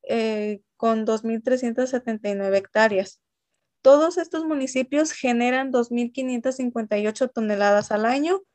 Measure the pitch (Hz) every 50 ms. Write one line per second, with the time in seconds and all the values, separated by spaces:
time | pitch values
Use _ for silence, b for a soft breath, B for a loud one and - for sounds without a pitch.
0 | - - 214 233 220 220 220 214 208 208 208 202 _ _ _ _ - 226 226 220
1 | 220 214 220 220 220 226 226 226 226 - 254 254 254 240 226 247 254 254 262 247
2 | 247 233 220 208 214 208 202 196 196 196 196 196 196 - _ 214 220 226 208 185
3 | 190 - - _ _ _ _ _ _ _ _ _ _ _ _ _ _ 262 277 294
4 | 311 330 339 359 330 330 - 320 330 311 311 285 262 262 - 254 262 254 285 294
5 | 311 311 - - - 254 240 233 240 247 254 262 269 269 254 247 240 240 240 240
6 | 240 240 240 - 262 254 254 240 233 262 262 262 254 247 240 233 226 214 220 208
7 | 208 214 214 - 262 247 _ 233 220 214 208 196 202 202 202 208 - - 220 208
8 | 214 233 247 277 294 330 370 392 392 _ _